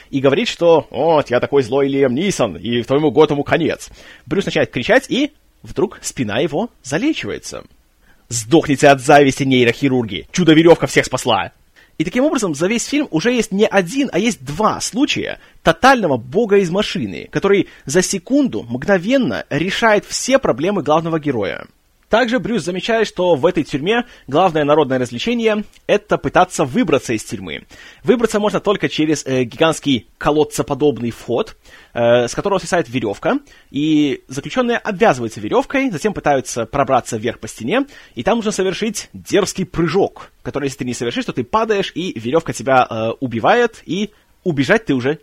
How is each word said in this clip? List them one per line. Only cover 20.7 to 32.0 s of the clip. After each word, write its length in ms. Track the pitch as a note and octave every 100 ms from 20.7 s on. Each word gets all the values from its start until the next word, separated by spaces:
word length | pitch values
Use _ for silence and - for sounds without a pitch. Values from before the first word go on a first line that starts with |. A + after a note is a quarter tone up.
| G3+
главного 340 | C#3+ D#3 E3 D#3+
героя. 480 | D3 A#2+ F#2 G1+ - _ _ _ -
Также 300 | G#3+ A3+ A#3+
Брюс 240 | E3+ A3+
замечает, 440 | D#3 F3+ - A3+ G#3
что 280 | - F3+ D3+
в 100 | E3
этой 180 | F3+
тюрьме 420 | - C#3 E3 A#3 - - -
главное 380 | C#3+ F#3+ D#3
народное 340 | C#3+ D#3 C3+ C3
развлечение — 680 | B2 A#2+ A3+ A#3+ A3 G#3+ G#3 _ -
это 320 | G#3 - -
пытаться 480 | C3 D#3+ F3+ - C#3+
выбраться 480 | E3+ F#3 C#3 -
из 100 | A2
тюрьмы. 440 | - G2+ F2+ C#2+ - - - -
Выбраться 360 | D3 A#3+ A3+ G#3
можно 200 | G#3 F3+
только 300 | G3 G3 D3
через, 340 | - D#3 D3 -
э, 160 | C3
гигантский 640 | A#2+ - D#3+ D#3 C#3+ B2 - -
колодцеподобный 920 | D#3 D3+ D3 - C#3+ C3+ D3 A#2 A#2+
вход, 440 | - - A#2 - - _ - -
э, 340 | -